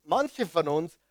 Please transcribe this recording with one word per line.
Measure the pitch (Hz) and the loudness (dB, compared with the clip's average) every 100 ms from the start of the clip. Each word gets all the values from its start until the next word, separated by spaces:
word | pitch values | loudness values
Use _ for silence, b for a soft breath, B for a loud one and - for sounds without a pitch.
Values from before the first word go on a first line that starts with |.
manche | 151 196 302 - 202 | -2 0 0 -2 -2
von | 170 151 | 0 0
uns | 147 165 - _ | 0 -4 -10 _